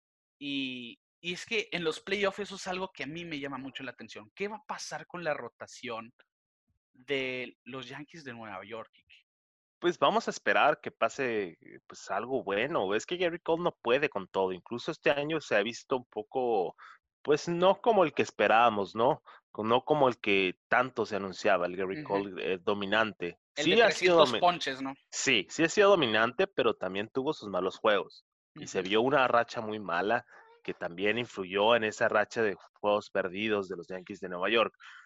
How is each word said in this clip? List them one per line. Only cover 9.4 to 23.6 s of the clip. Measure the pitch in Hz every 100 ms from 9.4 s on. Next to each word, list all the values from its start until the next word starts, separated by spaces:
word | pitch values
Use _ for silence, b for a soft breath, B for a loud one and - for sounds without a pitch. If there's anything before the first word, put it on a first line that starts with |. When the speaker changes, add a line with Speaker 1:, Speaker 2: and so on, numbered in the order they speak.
| _ _ _ _
Speaker 2:
Pues | 175 170
vamos | 143 208 226
a |
esperar | - - 101 127 156
que | -
pase, | - 113 - 131 113 92 78
eh, | - - -
pues, | 90 -
algo | 98 120 131
bueno. | 95 98 131 160 95
Es | 104 -
que | 175
Gerrit | 180 170
Cole | - 165
no | 175 -
puede | 117 127 151
con | - 92
todo. | - 95
Incluso | 92 - 120 -
este | 160 160
año | 143 147 160
se | - 107
ha |
visto | 104 117 - 131
un | 117
poco, | - 107 135 123 110 82 - B B _ _
pues, | - 147 -
no | 170 185 190
como | - 214
el | 165
que | -
esperábamos, | 110 - 104 107 120 104 95
¿no? | 104 120 151 - B _
Co-, | -
no | 107 120
como | - 151 131
el | 117
que | - 98 95 87 -
tanto | 117 131 - 104
se | 101
anunciaba, | 98 90 107 92
el | 87 90
Gerrit | 95 98
Speaker 1:
Ujú. | 143
Speaker 2:
Cole, | 98 101 90 76
eh, | 92
dominante. | - 104 98 107 110 95 87 - _
Speaker 1:
El | -